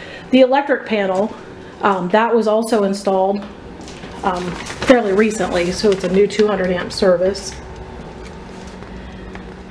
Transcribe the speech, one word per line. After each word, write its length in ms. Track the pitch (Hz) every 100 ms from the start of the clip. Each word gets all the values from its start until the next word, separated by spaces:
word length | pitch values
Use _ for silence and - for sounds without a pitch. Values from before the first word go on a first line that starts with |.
| - - -
The 80 | 254
electric 460 | 254 269 277 254 -
panel, 460 | 214 190 185 220 - - - - -
um, 260 | 208 190 180
that 260 | 214 226
was 140 | 233 214
also 360 | 214 226 226
installed 600 | 196 196 - 190 190 202 - - - - - - - -
um, 260 | 202 180 180 170 - - -
fairly 260 | 247 214
recently, 600 | 190 220 202 180 180 175
so 180 | 185 220
it's 140 | 190
a 80 | 180
new 140 | 190 202
two 200 | - 208
hundred 240 | 196 185
amp 220 | 175 -
service. 600 | - 196 175 185 196 - - - - - - - - - - - - - - - - - - - - - - -